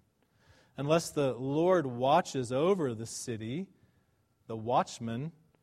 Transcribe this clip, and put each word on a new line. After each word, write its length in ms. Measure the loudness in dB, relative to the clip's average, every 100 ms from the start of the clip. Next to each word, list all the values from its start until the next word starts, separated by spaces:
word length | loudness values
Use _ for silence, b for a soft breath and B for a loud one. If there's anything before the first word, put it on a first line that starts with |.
| _ _ b b b b b b
Unless 340 | 2 2 2
the 220 | 0 0
Lord 520 | 0 -2 2 4 4 2
watches 640 | 0 4 4 4 -2 -2
over 420 | 0 2 2 0
the 120 | -4 -8
city, 600 | -10 -8 -8 -6 -8 -8 _ b b b b b b -12
the 100 | -8
watchman 760 | 0 0 0 -4 -6 -6 -8 -12 _ _